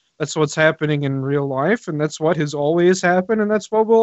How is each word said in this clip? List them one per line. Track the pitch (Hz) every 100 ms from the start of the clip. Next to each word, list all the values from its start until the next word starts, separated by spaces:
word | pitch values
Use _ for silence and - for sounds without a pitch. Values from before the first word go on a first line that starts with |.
| _ -
That's | 151 165
what's | 151 160
happening | 156 156 151 147
in | 139 135
real | 135 143 139
life, | 131 156 240 -
and | 151
that's | 151 -
what | 156 165
has | 151
always | 147 147 170 180 185
happened, | 180 180 185 220
and | 208
that's | 214 -
what | 220 220
will | 226